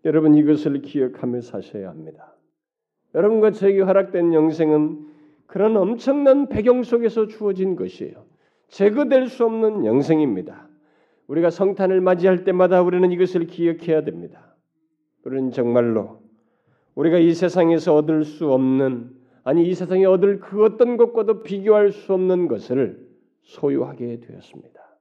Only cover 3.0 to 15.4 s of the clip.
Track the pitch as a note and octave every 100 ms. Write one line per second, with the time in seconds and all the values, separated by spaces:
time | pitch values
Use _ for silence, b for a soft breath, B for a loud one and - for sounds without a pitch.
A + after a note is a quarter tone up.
3 | _ D3+ G3+ A3 G#3+ G#3 G3 G3 F#3 F#3+
4 | F#3+ F3+ E3+ D#3+ D#3+ D#3 D#3 D3+ D3+ -
5 | B B B B _ - A3 A3 F#3+ A#3
6 | B3+ C#4+ C#4 C#4 C#4+ G#3+ A3 B3 A#3+ A#3+
7 | A#3 A3 G#3+ - G#3 F#3 F#3+ F3 F#2 -
8 | - - _ _ _ _ _ - G3+ A3+
9 | C#4+ C4 B3+ - A#3 A3+ A3 G#3+ A2 B2
10 | C#3+ D#3+ D3 F#2+ F2 - - _ _ _
11 | _ _ - D3 E3+ F3 G3 G3 F#3+ F#3
12 | F3+ F3+ F#3+ F#3 F#3+ F3+ F3+ F3+ F3+ F3+
13 | F3+ F3 F3+ F#3 E3+ - E3+ D#3+ D#3+ D#3
14 | D3 E3+ - - _ _ _ _ _ _
15 | _ _ C3 C3